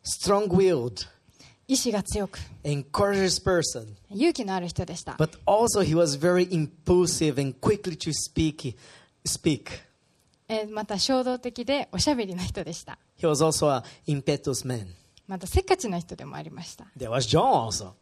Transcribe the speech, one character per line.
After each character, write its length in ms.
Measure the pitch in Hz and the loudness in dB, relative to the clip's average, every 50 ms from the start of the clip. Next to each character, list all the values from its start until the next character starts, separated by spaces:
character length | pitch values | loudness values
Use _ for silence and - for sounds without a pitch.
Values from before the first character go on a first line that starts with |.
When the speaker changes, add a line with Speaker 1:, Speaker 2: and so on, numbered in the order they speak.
| _ | _
Speaker 1:
Strong-willed. 1000 | - - - - 180 202 202 214 202 170 185 190 185 170 135 117 120 107 - - - _ _ _ _ _ _ - - _ _ _ - | -8 -8 -4 0 2 2 2 2 2 4 4 6 6 4 2 0 -4 -6 -8 -14 -14 _ _ _ _ _ _ -20 -20 _ _ _ -2
Speaker 2:
意 80 | 269 | 0
志 160 | 262 - 247 | 0 0 0
が 100 | 208 202 | 0 0
強 260 | 190 - - 214 196 185 | -2 -2 -2 -2 -4 -4
く。 100 | - - - - - - - | -6 -14 -14 -14 -16 -8 -4
Speaker 1:
Encourages 760 | 147 147 143 135 - - - 202 202 202 196 190 180 - - | -2 -2 -2 -4 -4 0 2 2 4 4 2 2 2 0 0
person. 460 | - 196 185 170 151 - - 127 110 107 104 - - _ | 0 2 2 2 2 0 -6 -8 -12 -14 -18 -20 -18 _
Speaker 2:
勇 220 | 202 196 285 349 | -4 0 2 2
気 120 | 320 - 220 | 2 0 -4
の 100 | 190 190 | -4 -4
あ 60 | 185 | -4
る 80 | 175 170 | -4 -4
人 180 | - - 180 | -4 -6 -6
で 100 | - 170 | -6 -8
し 60 | 170 | -12
た。 100 | - - | -10 -12
Speaker 1:
But 260 | 127 - 156 156 - - - | 0 0 0 -2 -2 -4 2
also 380 | - 196 214 233 214 202 208 | 4 4 4 4 4 4 2
he 120 | 185 151 156 | 2 4 4
was 240 | 170 170 151 139 139 | 4 4 4 2 0
very 300 | 151 175 180 180 180 180 | 2 2 4 4 2 2
impulsive 920 | 185 160 151 - - - _ - 180 180 180 170 160 - 165 151 131 131 | 2 0 0 -2 -6 -10 _ 4 4 4 4 2 2 0 0 0 0 0
and 160 | 139 135 123 _ | -2 -4 -4 _
quickly 360 | - 220 214 202 - 185 160 | 0 0 0 2 -2 -8 -8
to 160 | 147 - 165 | -6 -6 -4
speak, 640 | 143 - - - _ 165 160 156 147 - - 131 110 _ - - - - _ _ _ _ _ | -4 -4 -6 -4 _ 0 0 0 -2 -4 -10 -10 -10 _ -20 -20 -20 -20 _ _ _ _ _
speak. 580 | - - - - 175 147 - - - - - - _ _ _ _ _ _ _ _ _ _ _ _ - | -6 -6 0 0 0 0 0 -4 -14 -16 -16 -16 _ _ _ _ _ _ _ _ _ _ _ _ -6
Speaker 2:
え 140 | 220 220 | -4 -4
ー、 100 | 214 214 | -4 -6
ま 120 | 214 214 214 | -8 -8 -6
た、 140 | - 208 190 | -4 -2 -2
衝 260 | - - 269 254 254 | 0 2 2 2 2
動 160 | 254 254 247 | 0 -4 -4
的 240 | 254 247 226 - 240 | -6 -10 -8 -6 -4
で 240 | 262 277 285 - _ | -2 -2 -2 -4 _
お 80 | - 180 | -2 0
し 80 | 180 | 2
ゃ 80 | 302 294 | 2 2
べ 100 | 240 220 | 0 -2
り 120 | 190 180 | -4 -4
な 80 | 180 180 | -6 -6
人 180 | - - 202 | -6 -6 -8
で 100 | 170 - | -8 -8
し 120 | 170 - - | -10 -12 -14
た。 140 | - - _ _ _ _ _ | -16 -18 _ _ _ _ _
Speaker 1:
He 100 | - 165 | 2 2
was 160 | 151 131 160 | 4 4 4
also 240 | 160 147 - 160 147 | 2 4 2 2 2
an 140 | 139 123 - - - - _ | 2 0 -2 -8 -20 -12 _
impetuous 580 | - 151 139 - - 147 139 - 147 127 - - | -4 -4 -2 0 -2 -2 0 -2 -4 -4 -4 -4
man. 220 | 127 123 113 101 90 87 _ _ _ _ _ _ | -6 -6 -6 -8 -12 -16 _ _ _ _ _ _
Speaker 2:
ま 140 | - 190 180 | -14 -12 -12
た、 80 | 185 180 | -10 0
せ 120 | - 190 | 0 0
っ 40 | - | 4
か 120 | - 370 | 4 0
ち 120 | - - 220 | 0 2 -4
な 100 | 180 175 | -4 -4
人 160 | 165 - 175 | -6 -8 -14
で 100 | - 139 | -14 -14
も 120 | 143 135 | -12 -12
あ 60 | 147 | -12
り 80 | 151 160 | -12 -12
ま 120 | 143 - | -14 -16
し 140 | 165 - - | -16 -16 -18
た。 100 | - - - _ | -20 -20 -20 _
Speaker 1:
There 140 | - 127 110 | -12 -6 -2
was 180 | 113 135 123 110 | 0 0 2 4
John 380 | 147 160 220 269 233 143 113 | 4 4 6 6 4 4 2
also. 280 | 110 95 - 90 92 - _ | 0 -4 -6 -8 -10 -16 _